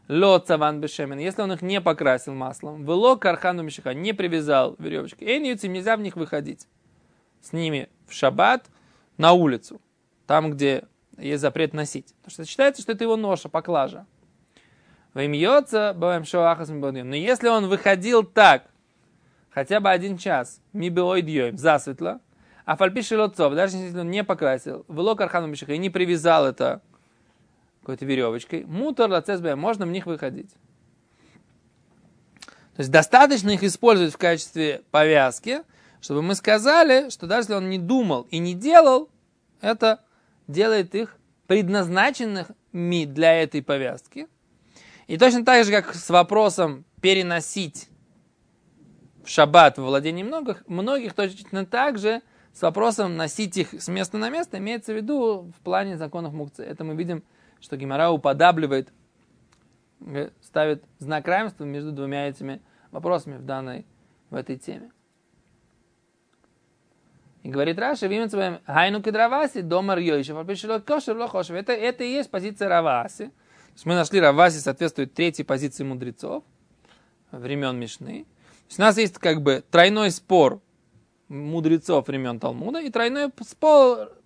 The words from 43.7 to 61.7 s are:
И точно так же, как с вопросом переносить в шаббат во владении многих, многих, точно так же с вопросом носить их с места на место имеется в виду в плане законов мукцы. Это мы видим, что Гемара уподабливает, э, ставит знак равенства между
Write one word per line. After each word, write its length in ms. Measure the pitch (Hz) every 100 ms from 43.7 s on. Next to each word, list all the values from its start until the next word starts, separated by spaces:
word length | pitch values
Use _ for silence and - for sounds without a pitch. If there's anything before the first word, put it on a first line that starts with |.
| 139 127 - _ 277 320 _ _ _ _ _ - - -
И 100 | 165
точно 260 | 254 240
так 200 | 233 247
же, 80 | 208
как 200 | 208 - 170
с 120 | -
вопросом 720 | 175 170 208 214 170 165 135 - _
переносить 880 | 185 190 180 170 - 196 170 - - _ _ _ _ _ _ _ _ _ _ _ _ _
в 40 | -
шаббат 500 | - 147 170 151 -
во 80 | 131
владении 360 | 139 151 175
многих, 400 | 202 320 254 190 -
многих, 460 | 175 214 277 233
точно 520 | 185 196 196 208 190 185
так 320 | 240 285 220
же 240 | 208 233 - _ _
с 100 | -
вопросом 540 | 175 180 233 214 190 165
носить 400 | 160 - 208 185
их 180 | 165 -
с 60 | -
места 300 | 185 185 208
на 100 | 226
место 300 | 311 349 196
имеется 340 | 202 233 226
в 40 | 220
виду 540 | 220 294 233 196 175 -
в 40 |
плане 340 | 175 185 196 170
законов 380 | 156 175 165
мукцы. 280 | 151 143 -
Это 220 | - -
мы 100 | 160
видим, 280 | 156 170 170 - _ _ _
что 160 | - 139
Гемара 340 | 135 139 170
уподабливает, 800 | 160 143 139 175 165 151 135 135 _ _ _ _ _ _ _ _ _ _ _
э, 300 | - 143 147 _
ставит 420 | _ 156 151 151 _ _
знак 280 | 139 151 156
равенства 360 | 185 220 -
между 280 | 147